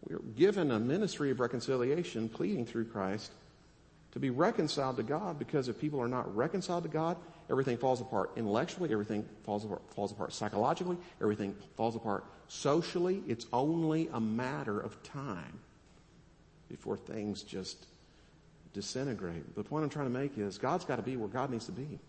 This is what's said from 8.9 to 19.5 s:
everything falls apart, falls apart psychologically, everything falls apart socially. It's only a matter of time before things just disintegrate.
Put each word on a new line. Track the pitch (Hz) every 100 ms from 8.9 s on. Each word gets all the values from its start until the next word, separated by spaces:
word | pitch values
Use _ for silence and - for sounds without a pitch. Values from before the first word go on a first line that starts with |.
everything | 110 104 107 107 -
falls | - 104
apart, | 107 101 -
falls | - 101
apart | 104 101
psychologically, | - 107 101 120 170 180 175 - -
everything | 107 104 101 101 - -
falls | 113
apart | 113 110 98 - - -
socially. | - 143 151 170 180 180 196 -
It's | 113 -
only | 120 143 165 160 156 160
a | 120
matter | 110 110 127 147 143 104
of | - -
time | - 143 139 92 69 - - - - - - - - - - - -
before | - - 101
things | - 110 104 101
just | - - 92 - - - - - - - - - -
disintegrate. | 98 101 127 139 107 92 82 73